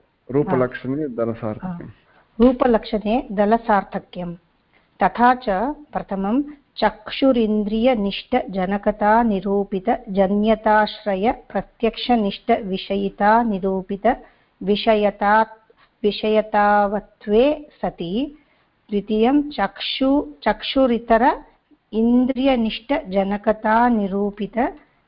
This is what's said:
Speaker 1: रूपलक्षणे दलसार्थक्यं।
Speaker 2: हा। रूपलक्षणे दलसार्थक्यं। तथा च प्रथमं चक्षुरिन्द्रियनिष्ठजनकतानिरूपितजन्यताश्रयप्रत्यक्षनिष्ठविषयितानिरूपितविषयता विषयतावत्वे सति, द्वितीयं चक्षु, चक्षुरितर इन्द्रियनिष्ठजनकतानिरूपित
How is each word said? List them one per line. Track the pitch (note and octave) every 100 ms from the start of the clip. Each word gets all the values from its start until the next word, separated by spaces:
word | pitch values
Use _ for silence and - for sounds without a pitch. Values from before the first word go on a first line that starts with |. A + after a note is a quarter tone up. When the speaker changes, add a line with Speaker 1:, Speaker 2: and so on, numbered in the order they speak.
| _ _ -
Speaker 1:
रूपलक्षणे | C3 D3 C3+ B2 - B2 C#3 D3+
दलसार्थक्यं। | A#2 A2+ A2 A2 G#2+ F#2
Speaker 2:
हा। | F2 - - _ _ _ -
रूपलक्षणे | A#3+ B3+ B3+ A3 - G#3+ G#3 A#3+ -
दलसार्थक्यं। | G3 G#3 A3+ A#3 G3+ F#3+ F#3+ - F3+ F3 F3 _ _ _ _ _ _
तथा | F#3+ - A#3+
च | B3 A#3+ F#3 B3 D4+ -
प्रथमं | F#3 - G3 G3 B3 D4 - _ -
चक्षुरिन्द्रियनिष्ठजनकतानिरूपितजन्यताश्रयप्रत्यक्षनिष्ठविषयितानिरूपितविषयता | G#3+ - - - C4+ B3 A3 G#3+ G#3 A3 A#3+ B3 G3+ - - B3 - F#3+ F3+ G3+ G#3+ G#3 G#3 A3 A#3+ G3 G3 G3+ G3 F#3+ F#3+ B3+ - F#3+ F#3+ G#3 G#3+ G#3+ A3 G#3+ G#3+ - - F#3+ G#3+ - - G3+ - _ A3+ A3+ - A#3+ G3+ - - A3+ G3 F#3 - G3 G3 G3 G3+ A3+ A#3+ G3 F#3+ F#3+ F#3 G3 - C4+ - _ _ _ F#3 G#3 - G#3+ G#3 G3+ G3+ G#3+ A3 - _ _ _ _
विषयतावत्वे | G#3 G3+ G#3+ G#3+ G#3+ G#3 G#3 G#3 G3+ G3+ G#3 _ - G#3 C4+ D4+ - _
सति, | F#3 - E3+ G3+ D4 - _ _ _ _ _
द्वितीयं | G#3 G3+ G#3+ A3+ C#4+ D4
चक्षु, | - G3 - - - C4 C#4+ D4 -
चक्षुरितर | - G#3 - C4+ C4 A#3 A#3 A3+ C4 A4 - _ _ _ _
इन्द्रियनिष्ठजनकतानिरूपित | G#3 A3+ B3 B3+ B3+ C4+ B3+ A3 - - C#4+ F#3+ F#3+ G3 G3+ A3 G#3+ A3 A3 B3 A3+ G3 G3 G3+ G3+ G3 - C4+ - _ _